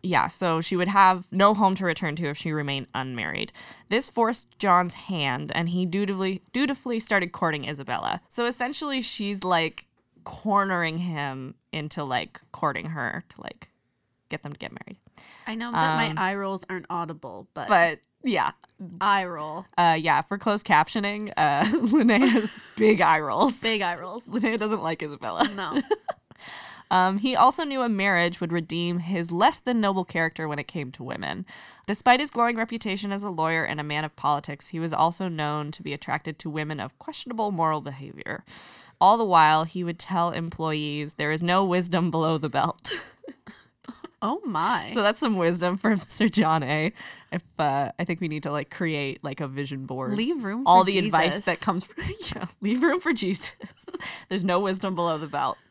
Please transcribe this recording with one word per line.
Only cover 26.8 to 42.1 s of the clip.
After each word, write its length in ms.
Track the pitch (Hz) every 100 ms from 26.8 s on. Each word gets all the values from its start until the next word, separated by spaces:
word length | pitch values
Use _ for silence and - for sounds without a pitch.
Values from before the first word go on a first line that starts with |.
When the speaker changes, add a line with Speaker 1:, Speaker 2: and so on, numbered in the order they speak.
| -
Speaker 1:
Um, 260 | 185 185 196
he 180 | 233 254
also 280 | 254 254
knew 180 | 311 269
a 80 | 240
marriage 500 | 202 196 180 175 175
would 120 | 170
redeem 480 | 170 165 165 175 175
his 320 | 170 185 170
less 280 | 170 226 -
than 220 | - 240
noble 240 | 202 190 175
character 420 | 170 165 - 160
when 120 | 147
it 80 | -
came 240 | 175 135
to 120 | -
women. 420 | 127 - 78 - 190 - - - -
Despite 320 | 202 - 254
his 100 | 294
glowing 280 | - 233 233
reputation 540 | 226 233 220 190 202
as 120 | 196
a 60 | 202
lawyer 320 | 165 160 165
and 160 | 156 151
a 40 |
man 220 | 151 147 156
of 100 | -
politics, 520 | 147 147 - 143 -
he 120 | 165
was 140 | 165
also 340 | 156 160 170 185
known 440 | 160 147 151 147
to 100 | -
be 120 | 147
attracted 440 | 143 - - - 151
to 100 | 165
women 300 | 151 151 151
of 200 | 113 _
questionable 500 | - 302 - 226 214
moral 320 | 180 160 156
behavior. 640 | 143 135 139 - - - - - - - - _
All 180 | 185 226
the 80 | 214
while, 380 | 175 156 156
he 200 | 160 180
would 140 | 175 170
tell 320 | - 185 170
employees, 840 | - 165 165 160 156 151 147 147
"There 180 | - 151
is 100 | 156
no 240 | 170 185 196
wisdom 460 | 175 175 180 170